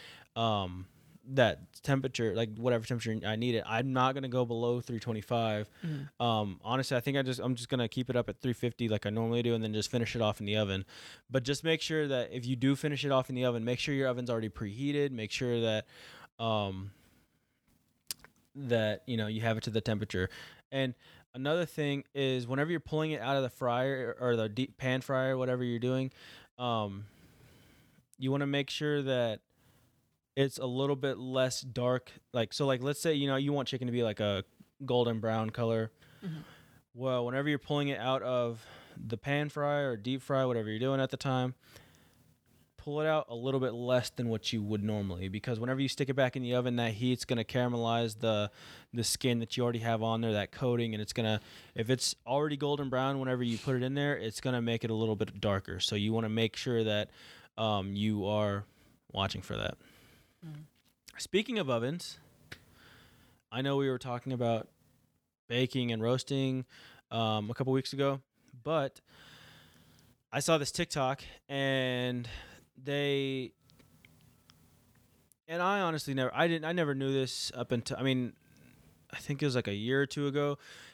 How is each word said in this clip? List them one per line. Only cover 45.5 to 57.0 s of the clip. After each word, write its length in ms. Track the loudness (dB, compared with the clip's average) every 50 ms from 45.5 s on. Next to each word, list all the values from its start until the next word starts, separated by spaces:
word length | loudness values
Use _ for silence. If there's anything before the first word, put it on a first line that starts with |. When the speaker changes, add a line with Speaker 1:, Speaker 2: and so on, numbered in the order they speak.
| -4 -2
Speaker 1:
whenever 200 | -2 -2 0 0
you 60 | 0
stick 220 | 0 0 -2 -2 0
it 60 | 2
back 200 | 2 2 2 2
in 60 | -2
the 140 | -2 0 2
oven, 220 | 2 2 2 2
that 160 | 2 2 0 0
heat's 320 | 0 2 2 2 2 0
gonna 180 | -2 0 0 0
caramelize 760 | 0 0 2 2 2 2 0 2 2 2 2 2 0 -2 -2
the, 300 | 0 2 2 2 0 -2 -4 -12 -20 -20 -20 -20 -16 -8 -4
the 100 | -2 0
skin 360 | 0 0 0 2 2 2 2
that 160 | 0 -4 -2
you 80 | 0 0
already 160 | 0 0 0
have 220 | 0 0 2 2
on 200 | 2 0 0 2
there, 120 | 2 2 2
that 180 | 0 0 -2
coating, 420 | -4 -2 0 2 2 2 0 0 -2
and 80 | -4
it's 120 | -6 -6 -4
gonna, 260 | -2 0 2 0 0 -2 -8 -20 -20 -20 -12 -6
if 140 | -4 2 2
it's 260 | 2 2 2 -2 -4 _ -4
already 320 | -2 0 2 2 0 0
golden 320 | 0 0 0 0 0 0 0
brown, 300 | 0 2 2 2 2 0
whenever 240 | 2 2 2 2 2
you 140 | 2 0
put 180 | 0 0 0 2
it 80 | 2 2
in 100 | 0 0
there, 240 | 0 2 0 0
it's 240 | 0 -2 -6 -6 -2
gonna 200 | -2 0 0 2
make 220 | 2 2 2 2 2
it 60 | 0
a 40 | 2
little 200 | 2 2 2 2
bit 240 | 0 0 -4 -4 0
darker. 380 | 2 2 2 2 0 -2 -6 -2
So 160 | -2 0 2
you 160 | 2 2 2 2
wanna 160 | 2 2 2
make 260 | 2 2 2 2 0
sure 280 | -2 -2 0 2 2 2
that, 260 | 2 2 0